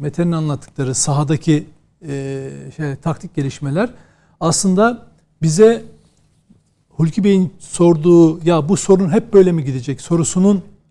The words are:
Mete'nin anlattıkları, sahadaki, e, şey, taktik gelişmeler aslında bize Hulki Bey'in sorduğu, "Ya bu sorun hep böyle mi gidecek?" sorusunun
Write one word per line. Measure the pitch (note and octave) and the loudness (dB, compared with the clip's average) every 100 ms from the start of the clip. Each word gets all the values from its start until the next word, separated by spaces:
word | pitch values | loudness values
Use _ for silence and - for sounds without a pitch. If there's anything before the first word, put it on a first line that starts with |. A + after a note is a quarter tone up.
Mete'nin | D3 D#3 E3+ | -8 -4 -2
anlattıkları, | E3 D#3 C#3 - - C3 | -2 -4 -6 -8 -8 -6
sahadaki, | B2+ - C#3+ D3 D3+ - D3+ - _ _ _ D#3+ | -4 -2 -2 -2 -2 0 0 -2 _ _ _ -12
e, | C#3 C3+ C3+ C3+ C#3 C#3 - | -10 -10 -10 -12 -16 -16 -10
şey, | D3+ C3+ | -10 -8
taktik | D#3+ D#3 F3+ | -8 -8 -8
gelişmeler | - C3+ - C#3 D#3 B3 - _ _ _ - | -6 -6 -6 -6 -4 -4 -8 _ _ _ -6
aslında | E3 E3 G3 F#3 A3+ A#3+ - _ _ - | -2 0 0 2 2 0 -12 _ _ -4
bize | D#3+ D#3 A3 A#3 - - _ _ _ _ _ _ _ _ _ | -2 4 4 4 -4 -20 _ _ _ _ _ _ _ _ _
Hulki | - D#3+ F3+ | -4 -2 0
Bey'in | G3+ F#3+ F#3 - | 2 2 0 -6
sorduğu, | - - E3+ E3 E3+ E3+ D#3+ E3 | -10 0 2 2 4 6 4 2
"Ya | E3 D#3+ D3 | 0 0 0
bu | G3 | -2
sorun | - F#3+ F#3 | 2 2 2
hep | G3+ - | -2 2
böyle | G3 F#3 | 4 4
mi | E3 | 2
gidecek?" | C#3 C3 B2 C3+ | -2 -6 -6 -8
sorusunun | - E3 D#3 F3+ G3 G3 - - _ | -4 -2 -2 0 2 0 -4 -20 _